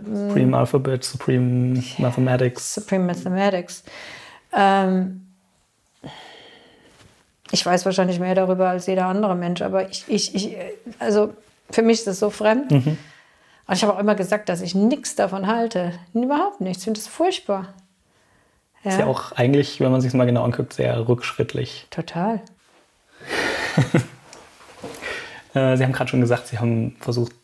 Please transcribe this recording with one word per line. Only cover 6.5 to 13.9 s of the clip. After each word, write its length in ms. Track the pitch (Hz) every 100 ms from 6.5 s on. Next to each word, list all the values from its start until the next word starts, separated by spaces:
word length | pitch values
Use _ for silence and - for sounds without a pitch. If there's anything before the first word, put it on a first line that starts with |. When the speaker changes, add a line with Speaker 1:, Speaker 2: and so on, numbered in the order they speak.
| - _ _ _ _ - _ _ _ -
Speaker 1:
ich 140 | - -
weiß 180 | 180 190
wahrscheinlich 340 | 185 185 175
mehr 160 | 180 185
darüber 320 | 185 185 185
als 180 | 180 180
jeder 200 | 185 185
andere 280 | 185 214
Mensch, 280 | 180 175 175
aber 260 | - 190 190
ich, 140 | - -
ich, 280 | 220 -
ich, 220 | - 202 202 180 - - -
also 320 | 233 208 214 - _ _ -
für 120 | -
mich 160 | 226 226
ist 60 | 208
das 120 | 185
so 100 | 208
fremd. 400 | - 214 226 277
Speaker 2:
Mhm. 280 | 143 127 156 - - _ _ _ _ -
Speaker 1:
Und 80 | 185
ich 60 |
habe 120 | 214